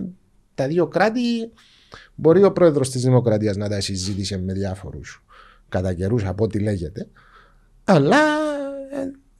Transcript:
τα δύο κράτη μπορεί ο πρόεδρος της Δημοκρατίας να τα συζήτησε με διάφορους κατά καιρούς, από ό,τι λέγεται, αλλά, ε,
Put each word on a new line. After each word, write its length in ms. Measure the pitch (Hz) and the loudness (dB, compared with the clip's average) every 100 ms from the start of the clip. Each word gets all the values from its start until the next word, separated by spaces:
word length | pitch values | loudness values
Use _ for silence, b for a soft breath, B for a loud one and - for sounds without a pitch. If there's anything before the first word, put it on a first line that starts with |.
| 190 180 _ _ _ | -8 -14 _ _ _
τα 120 | - 135 | -6 -2
δύο 200 | 170 156 | 0 0
κράτη 320 | 170 202 226 240 233 226 b b b b b b | 0 0 0 -2 -2 -6 b b b b b b
μπορεί 280 | - 151 170 | -2 4 6
ο 80 | 196 | 6
πρόεδρος 380 | 196 175 143 127 | 6 4 4 0
της 120 | 127 | 0
Δημοκρατίας 540 | 127 127 117 107 107 98 | 2 4 4 2 0 -2
να 120 | 104 | -4
τα 120 | 104 | -4
συζήτησε 580 | 98 98 92 98 98 98 | -4 -6 -6 -4 -4 -6
με 140 | 92 | -4
διάφορους 720 | 95 98 95 80 73 - - _ b b b _ | -4 -4 -6 -10 -14 -14 -18 _ b b b _
κατά 260 | 95 92 | -4 -2
καιρούς, 300 | 87 95 120 | -2 -2 0
από 200 | 98 92 | -2 -2
ό,τι 140 | 110 104 | -2 -2
λέγεται, 500 | 107 95 82 127 208 b b b b b b _ | -2 -2 -6 -10 -14 b b b b b b _
αλλά, 320 | - 180 139 262 302 302 302 285 277 277 269 | 2 4 6 4 4 0 -2 -4 -8 -10 -10
ε, 180 | 277 269 277 _ _ | -10 -10 -12 _ _